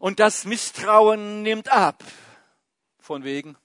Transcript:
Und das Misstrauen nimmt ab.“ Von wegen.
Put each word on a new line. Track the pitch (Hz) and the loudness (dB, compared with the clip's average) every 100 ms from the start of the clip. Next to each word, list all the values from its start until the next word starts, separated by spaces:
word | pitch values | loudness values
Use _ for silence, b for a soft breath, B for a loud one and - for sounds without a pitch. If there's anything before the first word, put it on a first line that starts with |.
Und | 190 196 | -6 2
das | 214 - | 2 2
Misstrauen | 190 226 - - 196 214 214 214 208 214 | -8 -8 -8 -8 4 6 6 2 -6 -8
nimmt | 214 220 269 | -6 -6 0
ab.“ | 240 165 - - - b b b b _ _ _ _ | 2 2 -2 -20 -20 b b b b _ _ _ _
Von | - 143 | -16 -12
wegen. | 135 139 147 139 | -10 -10 -12 -20